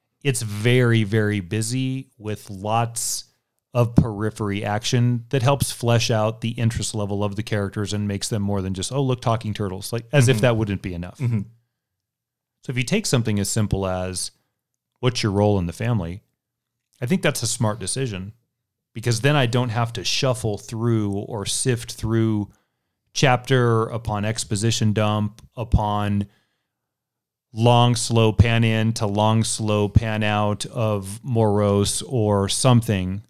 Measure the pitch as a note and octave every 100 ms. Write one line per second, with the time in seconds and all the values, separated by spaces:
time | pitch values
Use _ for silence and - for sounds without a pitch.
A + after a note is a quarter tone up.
0 | _ _ C#3+ B2 A2+ G#2 A2+ B2+ A#2+ A2+
1 | G2+ A2 G#2 G#2 F2 G#2+ A2 C3 C3 C3
2 | C3 _ G#2 G#2 - G2 G#2 A#2 A#2 A#2
3 | - - - _ _ _ _ B2 A#2 A#2
4 | B2 G2+ G#2+ - G#2 G2 G#2+ G#2 - B2+
5 | A#2+ A#2+ A#2 C#3 B2 C#3 - - A#2 A#2
6 | A#2 A2+ G#2+ A2+ A2+ A#2+ A2+ - G#2 A2
7 | G2+ G2+ G#2 G2 G#2+ G#2 G2 G#2+ G2+ G#2
8 | G#2 G2 - A2 G2+ G2+ F#2+ F#2+ F#2 C3+
9 | C3+ A#2+ B2 A2 A2 G2+ G2+ F#2+ - A#2+
10 | A#2+ D3 B2 A2+ B2+ A2+ G#2+ F#2+ G2 E2+
11 | F2+ - B2 A2 - _ _ _ _ _
12 | _ _ _ _ _ _ - B2 - G#3
13 | - B2+ A2 G2+ G2 A2+ G2+ G2 F#2+ F#2
14 | F#2 F2+ - _ _ _ _ _ _ _
15 | B2 A#2+ A2 G2 G#2 G2+ E2+ - A2+ A#2
16 | E2 F#2 _ _ _ _ _ _ _ _
17 | A#2+ G3 F3 - A2+ - A2 G#2+ F#2 C3
18 | C3 F#2+ F#2+ - _ _ _ _ _ A#2
19 | B2 A2+ C3+ D3 A#2+ B2 B2 A2+ A#2 A#2
20 | - - C3 A#2+ A2+ G2+ - A2+ A#2 A2+
21 | G#2 G2 - G#2+ G2 - C3 A#2 - -
22 | A2 A2+ A2 G#2+ G2+ _ _ _ _ _
23 | _ - C#3 B2 - C3 A#2+ A2+ A2+ A2+
24 | A2 G#2 G#2+ A2+ - G2+ A2+ - G#2+ G#2
25 | G#2+ G#2+ G#2 - - - A2+ - G#2 G#2
26 | G#2 G2+ G2 _ _ _ _ _ _ _
27 | _ _ _ _ _ A2 A#2 A#2+ A#2+ A#2+
28 | - A2+ A2 G#2+ A#2 A#2 A#2 A2 A2 A2
29 | G#2 G2+ G#2+ A2+ A2 - G#2+ G#2+ G#2 -
30 | A2+ G#2+ G#2+ G#2 G#2 G#2 - B2 A2 G#2
31 | G2 A2 D3 A2+ G#2+ G2+ G2+ G2+ G2 -
32 | - B2+ G#2 G2+ G2 - C3 A#2+ A#2 G2
33 | F#2 G2